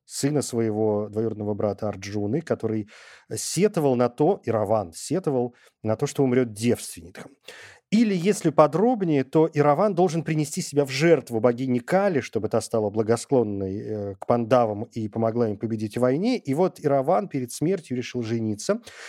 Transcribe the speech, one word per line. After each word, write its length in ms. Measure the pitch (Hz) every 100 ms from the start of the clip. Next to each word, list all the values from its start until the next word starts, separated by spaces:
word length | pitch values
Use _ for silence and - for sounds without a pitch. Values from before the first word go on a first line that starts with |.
| -
сына 360 | - 139 147
своего 680 | - 117 113 107 110 104 104
двоюродного 460 | 104 113 104 104 101
брата 340 | 107 98 107
Арджуны, 520 | 95 98 104 101 143
который 460 | 160 117 110 110 101 - - - - 113
сетовал 600 | - 160 208 185 143 123
на 120 | 120
то, 320 | - 151 190 -
Ираван 480 | 110 101 110 87
сетовал 600 | 85 - 165 175 131 120 - _ _
на 140 | 110 110
то, 100 | -
что 180 | -
умрёт 300 | 135 123 123
девственником. 760 | 101 117 - - - 82 - - _ - - - - -
Или, 240 | 214 220 190
если 360 | 180 202 165
подробнее, 720 | 147 151 160 233 240 180 143
то 260 | 131 156 160
Ираван 440 | 151 147 147 214 170
должен 280 | 180 160
принести 380 | - 156 147 -
себя 240 | - 143 139
в 60 |
жертву 480 | 131 165 151 120 117
богине 400 | 120 120 131 123
Кали, 400 | 120 185 202 151
чтобы 300 | - 110 104
та 120 | 113
стала 300 | - 113 104
благосклонной, 840 | 107 107 117 - 131 107 101 95 98
э, 360 | 110 107 101 95
к 80 | -
пандавам 560 | 120 113 123 113 104
и 240 | 113 117 107
помогла 420 | 113 113 117 113
им 80 | 101
победить 400 | 113 110 107 120
в 40 |
войне. 360 | 127 139 220 240
И 160 | -
вот 260 | 135 180 -
Ираван 480 | 151 139 135 196 196
перед 240 | 139 123
смертью 460 | - 151 190 - 127
решил 240 | 120 123
жениться, 600 | 113 117 110 107 - 226 - -